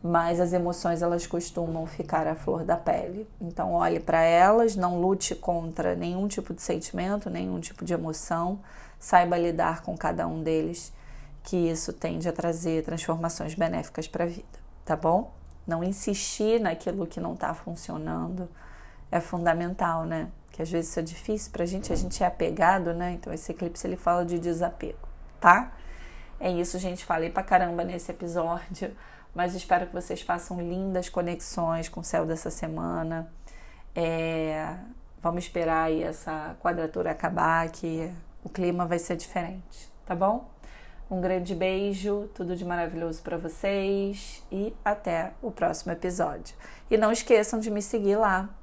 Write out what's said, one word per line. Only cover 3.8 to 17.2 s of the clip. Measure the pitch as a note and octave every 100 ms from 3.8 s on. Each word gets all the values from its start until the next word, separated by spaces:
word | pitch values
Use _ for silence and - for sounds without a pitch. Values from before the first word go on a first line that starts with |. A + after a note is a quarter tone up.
| E3+ E3+
pra | E3 E3
elas, | E3 E3+ F#3 A3+ A3+ G3+
não | F3+ F3
lute | F3+ F#3+ - -
contra | - E3+ E3 D#3+ F3+
nenhum | F3 E3+ F3+ G3+
tipo | - -
de | E3+
sentimento, | - F3 - F#3 F#3 G#3 G3
nenhum | F3 F#3 F3+
tipo | E3+ -
de | F3
emoção. | E3+ D#3+ D#3 - E3+ F3 G3+ - - - -
Saiba | - F3+ F3 F3
lidar | E3+ D#3+ E3 E3
com | - E3+
cada | F#3 E3+ E3+
um | D#3+
deles, | D#3+ D#3+ D#3+ E3+ - - - - - -
que | - F3+
isso | E3+ D#3+ -
tende | - E3 E3+ E3+
a |
trazer | E3+ E3+ E3 E3+ D#3+ D#3
transformações | E3 - E3 E3 - E3 D#3+
benéficas | E3+ E3 - - D#3+
pra | - F3
vida, | E3+ - - - - -
tá | D#3
bom? | E3 F3+ - - - - -
Não | E3
insistir | F3+ G3 - G3 - - G#3+ A#3
naquilo | G3+ E3 - F#3+ E3
que |
não | F3